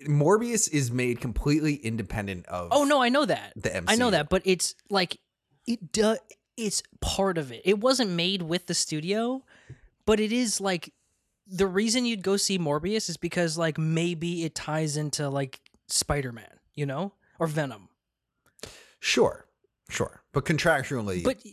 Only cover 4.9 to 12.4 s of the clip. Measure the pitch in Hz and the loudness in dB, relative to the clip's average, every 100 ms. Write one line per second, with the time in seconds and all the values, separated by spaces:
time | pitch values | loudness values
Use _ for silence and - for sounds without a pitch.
4.9 | 196 175 - _ _ _ _ - 233 170 | 0 0 -4 _ _ _ _ -8 -6 -4
5.9 | 214 214 220 - - _ - 214 - - | 2 2 2 -4 -20 _ -8 -4 -4 -6
6.9 | - - - 190 165 135 113 180 208 247 | -6 -4 0 0 0 -4 -2 0 2 4
7.9 | 262 214 175 175 196 165 175 - 170 - | 2 2 2 0 0 -2 -2 -2 -2 -2
8.9 | 156 160 208 233 262 - - - - - | -4 -2 -2 0 -4 -8 -20 -20 -20 -20
9.9 | _ - 214 214 240 240 - 196 175 - | _ 2 2 2 2 0 0 0 -2 -4
10.9 | - _ _ _ _ - 185 196 180 226 | -18 _ _ _ _ -8 0 2 2 2
11.9 | 240 240 226 185 196 | 2 2 0 0 2